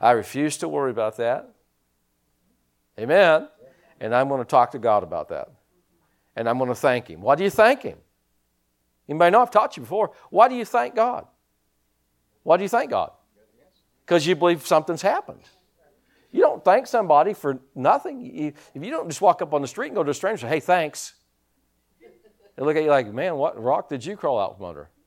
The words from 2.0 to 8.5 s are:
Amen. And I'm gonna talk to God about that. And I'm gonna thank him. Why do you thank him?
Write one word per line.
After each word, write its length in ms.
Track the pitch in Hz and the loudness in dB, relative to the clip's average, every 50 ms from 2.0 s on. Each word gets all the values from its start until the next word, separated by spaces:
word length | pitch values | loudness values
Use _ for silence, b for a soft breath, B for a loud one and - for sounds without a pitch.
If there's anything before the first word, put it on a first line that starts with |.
| _ _ _ _ _ _ _ _ _ _ _ _ _ _ _ _ _ _ - 101 | _ _ _ _ _ _ _ _ _ _ _ _ _ _ _ _ _ _ -14 -8
Amen. 500 | 110 127 165 196 190 165 156 160 294 - _ _ b b b b b b b b | -2 2 4 6 6 6 4 4 0 -4 _ _ b b b b b b b b
And 140 | 113 110 120 | -6 -2 0
I'm 140 | 123 135 139 | 0 0 0
gonna 160 | 139 131 117 | -2 -6 -2
talk 280 | - 151 127 120 - | 2 2 2 2 2
to 80 | - 123 | -2 -2
God 240 | 110 117 107 101 90 | 0 2 2 2 0
about 240 | 80 87 80 76 - | -4 -8 -8 -8 -8
that. 200 | 85 67 - - _ _ _ _ _ _ _ _ _ _ _ _ _ _ _ _ - | -10 -12 -12 -14 _ _ _ _ _ _ _ _ _ _ _ _ _ _ _ _ -10
And 140 | 107 113 117 | -6 -2 -2
I'm 100 | 123 127 | -2 -2
gonna 160 | 131 123 117 | -2 -4 -4
thank 340 | - - 135 123 120 - - | 0 0 0 0 0 -4 -8
him. 120 | 82 80 | -14 -4
Why 160 | 98 123 143 | 0 0 2
do 80 | 160 196 | 2 2
you 60 | 196 | 0
thank 320 | - - 214 233 277 262 | 4 6 6 6 4 2
him? 160 | - 123 - - _ _ _ _ _ _ _ _ _ _ | -4 -12 -12 -14 _ _ _ _ _ _ _ _ _ _